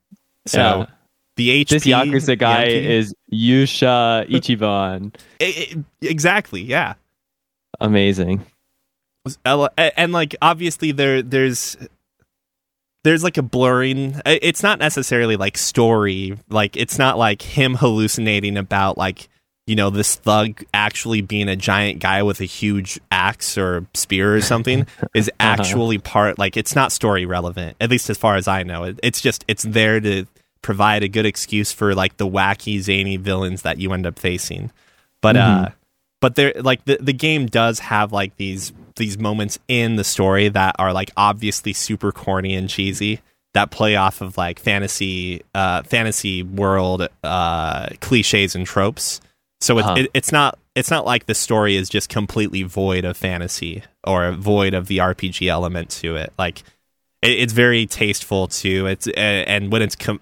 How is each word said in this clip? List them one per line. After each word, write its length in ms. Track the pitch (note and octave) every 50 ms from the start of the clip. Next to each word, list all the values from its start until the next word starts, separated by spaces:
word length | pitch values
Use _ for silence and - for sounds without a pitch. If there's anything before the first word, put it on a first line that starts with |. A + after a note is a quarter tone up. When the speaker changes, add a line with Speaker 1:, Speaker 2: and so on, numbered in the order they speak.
| _ _ - - _ _ _ _ - -
Speaker 1:
So 100 | - -
Speaker 2:
Yeah. 280 | A#2+ - G2 F#2+ - - _ _ _ _ _ _ _ _ _
Speaker 1:
the 140 | - A#2+ A#2+
H 180 | B2+ C#3+ C#3+ -
P 60 | D3+
Speaker 2:
This 100 | D3+ C#3
Yakuza 520 | C3+ B2+ B2 C3+ D3 C#3 C3+ - C3+ B2+ G#2+
guy 240 | B2 A#2 A#2 A#2 A#2+
Speaker 1:
Yankee 240 | A#2+ A#2 A2+ - -
Speaker 2:
is 240 | A#2 A2+ A2 G2+ - - _ _
Yusha 960 | G#2+ A2 A2+ A#2+ B2+ C3+ C3+ C3 - - C#3 B2+ B2 A#2+ A#2 A#2 A2+ A2+ G#2+ -
Ichiban. 840 | B2 C3 - - B2 G#2 A2 G#2 G2+ G2 G2 F#2+ F#2+ F#2 G2 G#2 - - - _
Speaker 1:
<laughs> 140 | _ -
I, 40 | E3
I, 380 | F#3 E3+ D#3 - - D#3 D#3+ D3 - _ _
exactly, 600 | D#3+ E3 E3 D3+ C#3+ F3 F#3+ G#3 - - - F#2
yeah. 340 | F#2+ B2 B2+ E3 D3+ - - - _ _ _ _ _ _ _ _ _ _ _ _ _ _ - -
Speaker 2:
Amazing. 680 | - G#2+ G#2+ G2+ G2 G2 G2 F#2+ F2+ F2 F#2+ G2 - - _ _ _ _ _ _ _ _ _ _ _ _ _ _ -
Speaker 1:
Was 120 | C3 - - -
Ella, 260 | B2+ C#3 D3 C#3+ C3 - -
a-, 220 | E3+ D#3 - -
and, 140 | E3+ E3+ F3
like, 200 | E3+ D#3+ D3 - -
obviously 520 | D3 E3 E3+ D#3+ F3 E3+ D3+ - E3 D#3 C#3
there, 280 | C#3 C#3 C#3 C3+ C3
there's, 540 | B2+ B2+ C3 C3+ C3+ C3 B2 A#2+ - - - - - - _ _ _ _ _ _ _ _ _ _ _ _ _ _ _ _ _ _ _ _ _ _ -
there's, 200 | D#3 E3 D#3+ E3
like, 140 | F3+ - D#3+
a 40 |
blurring. 720 | C3+ A2+ - B2 B2+ B2+ B2+ B2+ C3 C3 C3+ C3+ C#3 C3+ C#3 D3 -
I, 140 | - D#3+ D#3+
it's 220 | - E3+ E3 - -
not 160 | G3+ G#3 -
necessarily, 560 | D3+ D#3 - C#3+ C3 - B2+ A#2+ A#2 A2+ A2 G2
like, 200 | F#2+ G#2 - -
story. 800 | - - - B2+ A#2 A2+ A2+ G#2+ G#2 G2+ F#2+ F#2+ G2 F#2+ G2+ G#2+ - -
Like, 260 | G#2 G#2+ G#2 G2 - -
it's 200 | A#2 - - C#3+
not, 200 | C3+ C3 B2+ G#2+
like, 240 | A#2 G#2+ G#2 -
him 340 | - - - D3 C3 C3 B2+
hallucinating 840 | A#2+ D3 B2 A2 G#2+ A2 G#2+ - - A2+ A2 G#2 G#2 G2+ G2+ G2+ G2+
about, 400 | G2 - G#2 G2 G2 G2 - -
like, 320 | F#2+ F#2+ F#2 - - - _ _ _ _ _ _ _ -
you 80 | A2
know, 140 | G#2+ G2+ G2
this 260 | G2 G2+ G2+ - -
thug 480 | - - A2 G#2+ G#2+ G#2+ A2+ G#2+ - - - -
actually 480 | G#2 G#2 G#2 - - - A#2 A2+ G#2+
being 260 | G2 F#2+ G#2+ G#2 G#2 G2
a 80 | F#2+
giant 440 | F#2+ F#2+ G#2+ G2 G2+ G#2 G2+ - -
guy 240 | - F#2 F#2+ G2 G2+
with 180 | G#2 F#2+ -
a 40 | G2
huge 540 | F2+ - - G#2 G#2 G2+ G2+ F#2 F#2 - - - -
axe 460 | F#2+ F2+ F2+ G2 - - - - - G2+
or 280 | F#2+ F2+ F2+ F2 F2 - -
spear 420 | - - - G2 F#2 F#2+ G#2 G#2
or 60 | G#2+
something 460 | G#2+ - A#2+ A#2 A2+ B2+ B2+ A2 A2 - - -
Speaker 2:
<laughs> 140 | - - -
Speaker 1:
is 160 | A2 G#2+ G2+ - -
Speaker 2:
Uh-huh. 120 | G#2+ A2
Speaker 1:
actually 460 | A2+ G#2+ G2+ F#2 G2 B2 A#2 A2+ A2 G2+
part, 400 | - - - A2+ G#2 G#2 - -
like, 180 | G2+ F#2+ - A2+
it's 180 | G#2 - -
not 160 | C#3+ C3+ -
story 340 | - - - A2 G2+ F#2 F2+
relevant, 520 | F2+ F2+ F2 F2 F2 F2+ F#2+ F2 D#2+ - -
at 100 | A2+ A#2
least 200 | B2+ B2 - -
as 80 | G#2 -
far 180 | - A2 G2+
as 120 | F#2+ F2+ G2+
I 160 | F#2+ F#2+ F2+
know. 200 | F2+ F2 E2 F2
It, 140 | F#2 F#2+ - -
it's 180 | A#2+ A#2+ -
just, 240 | - B2+ A2 - - -
it's 160 | G#2+ - -
there 360 | A2 G#2 A#2 A2 A2 A2 A2
to 240 | G#2+ G#2 G2 F#2+ F#2 - _ _ _ _ _ _
provide 420 | - - G#2 G2 G2+ G#2+ G#2+ G#2 G#2
a 40 | G2
good 180 | G2+ A2 G#2+
excuse 460 | G#2+ - - - - A2 G#2 G2+ -
for, 220 | - - A2 G2+ G2
like, 220 | F#2+ F#2+ F#2+ - -
the 100 | G2+ F#2+
wacky, 520 | F#2+ G2 F#2+ G2 G2+ - - G#2+ G#2 G2+
zany 340 | F#2+ G2+ F#2+ G2 F#2+ G2 G2 F#2
villains 440 | F#2 G2 F#2+ F#2 F#2+ F2+ F#2 F#2+
that 160 | - D#2+ D#2+ E2
you 140 | F#2+ F#2+ F#2+
end 120 | F#2 F#2
up 140 | F2 - -
facing. 520 | - F2+ F2+ F2 - - E2+ F#2 G2+ A#2 - _ _ _ _ _ _ _ _ _
But, 140 | - A2 A2 B2+
Speaker 2:
Mm-hmm. 260 | A#2+ A2 G2+ F#2 F#2
Speaker 1:
uh, 40 | - - _ _ _ _ _ _ _ _ _
but 140 | - B2+ A#2+
there, 160 | - C#3 C#3 - -
like, 260 | B2+ C3 B2+ - _
the, 140 | C#3 C#3 -
the 140 | B2+ C#3 C3+
game 320 | B2 D#3 D#3 D#3 D3+ C3
does 340 | A2+ - A#2 A2+ A#2 A2+ -
have, 320 | - - A2+ G#2 G#2+ G2+
like, 240 | A2 G2+ G2 F#2+ -
these, 380 | - G2+ F#2+ F#2+ F#2+ F#2+ - - - - - _ -
these 200 | A2+ G#2+ G2 G#2
moments 400 | A2 G#2 G#2+ G#2+ G#2 G#2 - - _ -
in 260 | B2+ A#2+ A#2 A2+ A2+
the 80 | G#2+ F#2+
story 460 | - - - G2 F#2+ F#2+ G2 G#2 G#2
that 260 | G2+ G2+ F#2+ F#2+ - -
are, 140 | F#2+ F#2+
like, 200 | F#2 F#2 F#2+ - -
obviously 560 | - G2+ G#2 G#2 G#2+ A2 G#2 - - - G#2
super 400 | G2 - - - G#2+ G2+ - G2+
corny 440 | - - - - F#2+ F#2+ F#2 F#2+ F#2+
and 140 | F#2+ F#2 F#2+
cheesy 520 | - - F#2+ G2 F#2+ - G#2 G#2 G#2+ - _ _ _ _ _ _ -
that 180 | G2 G2+ -
play 240 | - - A2 G#2+ G#2+
off 240 | G2+ F#2+ F#2+ - -
of, 180 | G2 F#2 F#2+ -
like, 220 | F2 E2+ F2 -
fantasy, 840 | - A2+ G2+ G2+ G2+ F#2+ - - G2+ F#2+ F#2 F#2 F2+ F2+ F2+ F2 - _ -
uh, 260 | G2 F#2+ F#2 F2+ F2 -
fantasy 600 | - - A#2 A2+ A2 G#2 - - G2+ F#2 F2+ F2+
world, 640 | F#2 F#2+ G2 G2+ G2 F#2+ F#2+ F#2 F#2 F#2 F2+ F2+ - - _ -
uh, 640 | D2 F2+ F2+ F2 E2+ E2+ E2 D#2+ D#2+ C#2 C#2 - - - -
cliches 520 | - - C3 A#2 G2+ - - G#2 G2 F#2 -
and 120 | F2+ F#2 -
tropes. 540 | - G2+ F#2+ G2+ - - - - - - _ _ _ _ _ _ _ -
So 160 | - - A#2 A2+
it, 80 | G#2
Speaker 2:
Uh-huh. 100 | G#2 F2+ B2+
Speaker 1:
it, 120 | C3+ - -
it's 180 | C3+ - - D#3
not, 260 | D3+ C#3+ C3+ - - _ _ -
it's 160 | C3 B2+ -
not 140 | E3 D#3 -
like 200 | A#2 A#2+ A#2+ -
the 100 | - A2
story 420 | - - - A#2 G#2+ G#2 G#2 G2 F#2+
is 100 | F#2+ -
just 220 | - G#2 - -
completely 540 | - A#2 G#2 G2 - A#2 G#2+ G2+ - G2 F#2
void 420 | F2 - G2+ F#2+ F#2+ F#2 F#2 F2+
of 100 | F2+ F2+
fantasy 680 | - - F#2 F2+ F2 F2 F2 - - E2+ E2 E2 G#2+ - - _ _ -
or 300 | F#2+ F#2+ F2+ F2 F2 F2+
void 400 | E2+ F#2+ G#2 G#2 G2+ G2 F#2+ F#2+
of 140 | F#2 F2+ F#2+
the 120 | G2 F#2
R 160 | F2+ F#2 F2+
P 140 | - - F#2
G 180 | F2 - F2+ F2+
element 420 | E2+ E2+ F2+ E2+ F2+ F2 E2 - - -
to 160 | - E2+ E2 D#2
it. 160 | D#2 - - -
Like, 260 | F#2 F2 E2 - - _ _ _ _ _ _ _ _ _ _ _
it, 100 | - A#2 B2 G2+
it's 140 | B2 A#2 A2
very 320 | A#2 A#2+ B2 A#2+ A#2 A2+
tasteful 600 | G#2 - - A2+ G#2 G2 - - - G#2 G2 F#2 F2+
too. 380 | - - - G2 F#2 F#2+ F#2+ F#2+
It's, 200 | F#2+ - - A2+
a-, 380 | - - G#2 G#2 G2+ G2 -
and 260 | - G2+ G#2 G2+ G2
when 100 | A2 A2+ A2
it's 120 | G2 -
com-, 240 | - - - G#2 F#2+